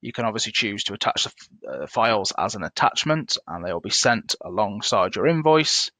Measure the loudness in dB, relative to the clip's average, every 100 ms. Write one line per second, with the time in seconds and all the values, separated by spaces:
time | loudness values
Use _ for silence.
0 | -10 -2 -2 -2 -4 -2 -2 -2 -6 -2
1 | -2 0 -4 -6 -20 -16 -12 -8 -4 2
2 | 4 4 0 -2 -2 -2 -8 2 2 2
3 | 0 0 0 -6 -6 -8 -4 -4 -2 2
4 | 2 2 -2 -8 -4 -2 -2 -2 0 2
5 | 2 2 0 2 4 4 4 0 -2 _